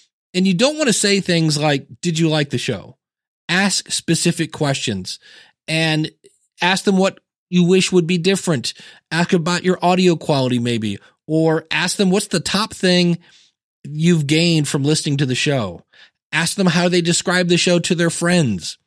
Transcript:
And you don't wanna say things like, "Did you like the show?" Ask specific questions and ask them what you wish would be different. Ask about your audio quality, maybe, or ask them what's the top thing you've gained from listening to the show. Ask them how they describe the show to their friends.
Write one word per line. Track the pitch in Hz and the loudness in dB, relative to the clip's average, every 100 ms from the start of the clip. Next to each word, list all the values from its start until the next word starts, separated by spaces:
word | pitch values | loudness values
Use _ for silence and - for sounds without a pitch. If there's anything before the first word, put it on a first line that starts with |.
| _ _ _ | _ _ _
And | 185 190 | 0 2
you | |
don't | 180 262 302 | 2 2 0
wanna | 285 | 0
say | 190 208 202 | 0 0 0
things | - 170 160 147 | 0 0 0 0
like, | 143 139 - 123 | 0 -2 -4 -10
"Did | 175 160 | -6 0
you | 165 | 0
like | 156 147 | 0 -2
the | 120 | -4
show?" | - 101 - - _ _ _ _ - | -4 -8 -10 -20 _ _ _ _ -4
Ask | 180 196 - - | 0 0 -2 -6
specific | - - 170 170 165 156 | -6 -2 -2 0 -2 -4
questions | - 147 135 - 98 90 - - - - _ - | -4 -2 -2 -4 -6 -8 -14 -18 -20 -20 _ -6
and | 160 160 156 156 - - _ _ - | -2 0 0 -4 -8 -20 _ _ -4
ask | 175 190 | 0 0
them | - 190 | 2 2
what | 190 180 _ _ - | 2 -2 _ _ -4
you | 180 | 2
wish | 175 185 - | 4 4 4
would | 185 160 | 2 2
be | 185 | 0
different. | 170 196 - 143 - - - - - | 0 -2 0 -4 -4 -12 -18 -20 -6
Ask | 160 175 | -4 0
about | 180 160 175 | 0 0 -2
your | 185 180 | -2 0
audio | 180 180 185 | 2 2 2
quality, | 156 - 139 127 123 | 2 0 0 0 0
maybe, | 120 117 107 98 - _ - | -2 -2 -4 -6 -12 _ -4
or | 156 160 156 - | 0 2 0 -2
ask | 156 180 - | -4 -2 0
them | 196 | 0
what's | 190 - | 0 0
the | 185 | -4
top | - 196 214 | -2 -4 -4
thing | - 185 180 175 170 _ _ _ _ _ _ | -2 2 2 2 0 _ _ _ _ _ _
you've | 143 151 170 165 143 | -12 -2 2 2 2
gained | 156 175 160 143 | 2 2 2 0
from | 147 | 0
listening | 139 156 160 139 | 0 0 0 -2
to | 139 | 0
the | |
show. | 127 147 139 101 80 _ - - _ _ | -2 -2 -2 -4 -8 _ -20 -20 _ _
Ask | 151 165 - | -4 -2 0
them | 185 | 0
how | 165 175 | 2 2
they | 175 | 2
describe | 170 170 - 180 180 | 0 0 0 0 2
the | 175 | 2
show | - 175 | 2 2
to | 170 | 0
their | 170 170 | 0 0
friends. | - 170 180 135 95 - - | 0 0 2 2 -2 -6 -14